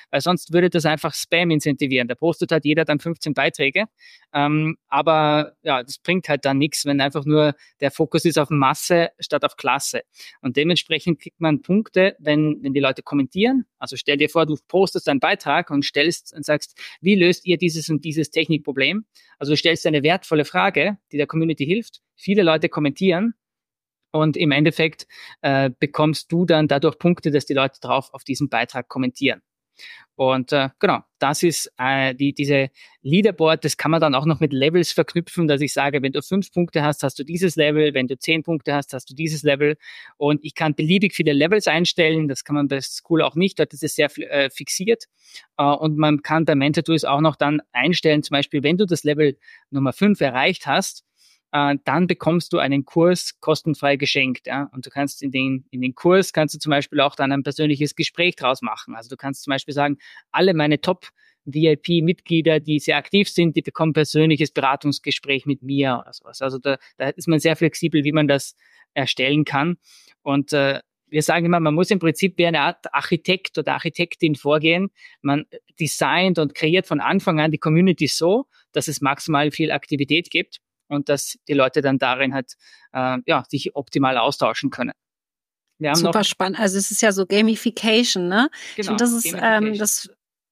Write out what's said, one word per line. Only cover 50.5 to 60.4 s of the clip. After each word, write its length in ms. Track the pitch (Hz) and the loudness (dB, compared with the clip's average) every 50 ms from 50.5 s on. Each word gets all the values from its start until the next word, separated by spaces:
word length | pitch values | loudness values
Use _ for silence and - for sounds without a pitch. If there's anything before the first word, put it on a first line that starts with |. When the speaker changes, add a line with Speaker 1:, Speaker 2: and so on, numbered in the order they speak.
| 175 - - | 0 -2 -2
Speaker 1:
hast, 360 | 139 143 190 190 - - - _ _ _ _ _ _ _ _ _ _ | -2 0 0 -2 -4 -8 -14 _ _ _ _ _ _ _ _ _ _
äh, 240 | - 147 143 143 143 139 - | -2 0 0 0 0 -2 -2
dann 240 | 135 135 165 180 170 | 0 0 2 2 0
bekommst 440 | 170 - - 156 170 175 - - | 0 0 0 0 0 0 0 -2
du 60 | 170 170 | -2 0
einen 260 | 135 135 139 139 139 | 0 0 0 -2 -2
Kurs 540 | - - 170 165 180 180 - - - - _ | -2 0 2 4 4 2 0 -4 -10 -12 _
kostenfrei 560 | - 160 156 - - 160 143 - 143 143 143 | -2 -2 -2 0 -2 -4 -4 -2 0 0 0
geschenkt, 520 | 139 147 - - 143 131 131 123 - - 123 | 0 0 -2 0 0 0 -2 -2 -6 -8 -8
ja. 200 | 127 139 143 - | -8 -6 -8 -8
Und 120 | - 131 - | -10 -14 -14
du 60 | - | -10
kannst 320 | - 139 143 139 - - | -6 -6 -6 -6 -6 -8
in 80 | 151 135 | -8 -6
den, 340 | 131 131 135 135 135 131 - _ | -4 -2 -2 -2 -4 -6 -8 _
in 100 | 131 127 | -8 -6
den 140 | 127 131 123 | -6 -6 -4
Kurs 380 | - - 175 185 196 180 - | 0 2 4 4 4 2 2
kannst 240 | - 160 156 - - | 0 -2 -2 -2 -4
du 20 | 151 | -6
zum 120 | - 151 | -4 -2
Beispiel 300 | 143 143 139 - 151 143 | 0 0 -2 -2 0 0
auch 140 | 135 139 - | 0 0 0
dann 160 | - 139 135 | -2 -2 -2
ein 140 | 139 139 - | -2 -2 -4
persönliches 500 | 147 - - 156 151 143 135 151 139 - | -4 -4 -2 0 0 0 0 -2 -4 -4
Gespräch 400 | - 156 - - 170 175 180 - | -4 -6 -6 -2 0 0 0 0
draus 280 | - 139 127 131 - | 0 -2 -2 -2 -2
machen. 340 | 120 110 110 - - 120 113 | -4 -8 -10 -10 -12 -16 -16
Also 120 | 113 113 - | -16 -16 -16
du 80 | 131 | -14
kannst 280 | - 135 139 135 - - | -10 -10 -10 -10 -8 -6
zum 80 | 143 | -6
Beispiel 200 | 139 131 - - | -6 -4 -6 -4
sagen, 260 | 135 143 143 147 143 - - - - - - _ | -2 -2 0 0 -2 -4 -10 -20 -20 -20 -12 _
alle 220 | - 147 | 0 2